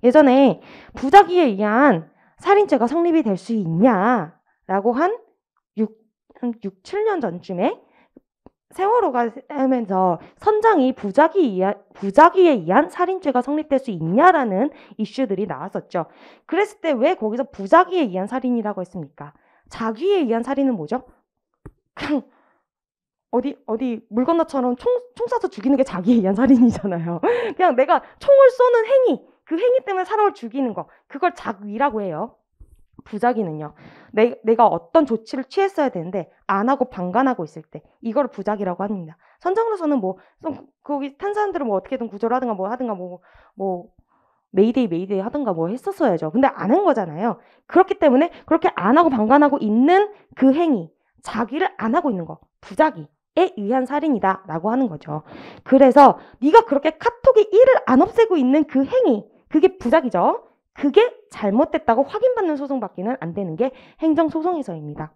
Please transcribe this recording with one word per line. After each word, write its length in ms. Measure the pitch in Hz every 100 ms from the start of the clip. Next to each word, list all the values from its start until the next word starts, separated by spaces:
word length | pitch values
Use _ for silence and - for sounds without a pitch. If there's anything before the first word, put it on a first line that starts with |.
예전에 580 | 240 302 285 262 277 170 - - -
부작위에 500 | - 269 392 339 359
의한 680 | 302 196 208 220 285 175 160 _ _ _
살인죄가 500 | - 403 403 269 233
성립이 360 | 302 349 330
될 140 | 226 185
수 160 | -
있냐라고 1400 | 226 175 165 247 202 202 240 160 _ _ _ - 190 208
한 240 | 240 349 466 _ _ _ _ _ -
육, 220 | 214 - _ _ _ -
한 140 | 240 233
육, 200 | 196 _
칠 220 | - 392 440
년 140 | 381
전쯤에 600 | 233 170 - 180 233 427 _ _ _ _ _ _ - _ _
세월호가 600 | - 381 480 370 247 233 - _
하면서 680 | 294 262 262 214 185 185 165 - _
선장이 560 | - 427 440 381 262
부작위 600 | - 202 190 320 349 294 185
이하-, 180 | 190 208 _ -
부작위에 560 | 196 190 330 359 349
의한 380 | 254 160 196 349
살인죄가 520 | - 359 381 302 247
성립될 380 | 247 302 302 269
수 120 | 262
있냐라는 760 | 180 160 196 349 339 240 190 285 - - -
이슈들이 500 | 214 - 254 190 202
나왔었죠. 580 | 135 175 196 - 180 156 _ - _ _
그랬을 360 | 330 403 -
때 100 | 330
왜 240 | 262 277 370
거기서 300 | 214 233 269
부작위에 560 | - 196 - 370 359
의한 260 | 262 185 196
살인이라고 540 | 254 254 240 208 196
했습니까? 520 | 180 - 147 _ 147 _ _ _ _
자기에 500 | - 226 220 359 403
의한 240 | 262 233
살인은 320 | 247 277 269 226
뭐죠? 280 | 151 247 - _ _ _ _ _ - _ _
그냥 300 | - - 294 - _ _ _ _ _ _ _ _ _ _
어디, 260 | 240 262 - -
어디 400 | 220 262 226 _
물 160 | 214 254
건너처럼 500 | 330 320 277 247 247
총, 260 | 466 494 - -
총 120 | 466
쏴서 240 | 480 -
죽이는 260 | - 196 269
게 60 |
자기에 320 | 262 185 180 240
의한 200 | 190 196
살인이잖아요. 840 | 262 254 240 - 202 170 165 170
<laughs> 360 | 370 480 466 277
그냥 180 | 359 247
내가 260 | 277 311 - _
총을 300 | - 554 539
쏘는 360 | 480 494 480 440
행위, 360 | 539 508 269 _ _ _
그 140 | 320
행위 200 | 480 508 415
때문에 200 | 381 370
사람을 280 | 427 415
죽이는 400 | - 233 247 262
거, 160 | 185 160 _ _
그걸 260 | 285 359 359
작위라고 640 | - 196 208 208 277 214
해요. 340 | 202 151 226 _ _ _ - _ _ -
부작위는요. 680 | - 214 240 240 190 151 151 _ - - _
내, 240 | 202 233 254
내가 240 | - 247 220
어떤 380 | 254 254 330 302
조치를 400 | 226 220 262 262
취했어야 440 | - 392 381 277
되는데 420 | 190 165 190 160 _ -
안 220 | 196 226
하고 160 | 277 247
방관하고 580 | - 180 196 269 233
있을 180 | 156 -
때 180 | - - _ _
이걸 260 | 226 220 254
부작위라고 560 | - 196 208 196 175
합니다. 340 | 202 202 160 160 _ _
선정으로서는 600 | 349 392 453 415 320 277
뭐 180 | 185 185 _ _
좀 260 | 320 277 - _
거기 340 | - 285 277 277
탄 160 | 403
사람들은 340 | 415 415 349 254
뭐 100 | 196
어떻게든 300 | 190 262 233
구조를 280 | 202 226 247
하든가 180 | 254 208
뭐 140 | 190
하든가 260 | 240 247 196
뭐, 240 | 180 175 _ _ _ -
뭐 300 | 190 180 - _ _ _ _ _ _
메이데이, 360 | 190 220 240 233
메이데이 320 | 165 190 196
하든가 340 | 202 294 262
뭐 140 | 170 165
했었어야죠. 640 | 240 - 381 285 170 156
근데 160 | 180 269
안 240 | - 180
한 120 | 311
거잖아요. 540 | 392 247 180 151 226 190 _ _ _
그렇기 320 | - 381 392
때문에 320 | 311 254 339 - -
그렇게 240 | 320 - -
안 220 | 185 277
하고 120 | 339
방관하고 480 | 254 214 277 294 285
있는 520 | 214 214 269 370 415 - _ -
그 180 | 269
행위, 360 | 269 339 240 160 _ _ _
자기를 480 | - 214 233 277 381 -
안 160 | 220 285
하고 140 | 320
있는 160 | 190 165
거, 140 | 156 _ _
부작위에 440 | - 196 - 214 147 _ _ - 359 -
의한 280 | 202 262 254
살인이다라고 840 | 285 311 233 190 185 - 165 185
하는 160 | 247 254
거죠. 360 | 151 - 151 - - - -
그래서 540 | - 269 269 269 269 185 - -
네가 240 | 277 427 453
그렇게 260 | 277 311 311
카톡의 520 | 466 480 - 466 415
일을 240 | 415 539 494 -
안 160 | 262
없애고 360 | 370 - 453 359
있는 260 | 254 285
그 220 | 294 262 269
행위, 400 | 508 453 214 - _ _
그게 280 | 311 381 -
부작위죠. 640 | 240 320 254 180 202 453 _ _ _
그게 400 | - 285 392 480 - _
잘못됐다고 760 | - 208 208 311 311 302 226
확인받는 520 | 277 427 494 480 370 294
소송밖에는 640 | 277 269 202 - 196 262
안 140 | 165
되는 220 | 170 190 160
게 160 | 254 - - _
행정소송에서입니다. 1120 | 320 302 320 320 320 349 247 165 151 147 156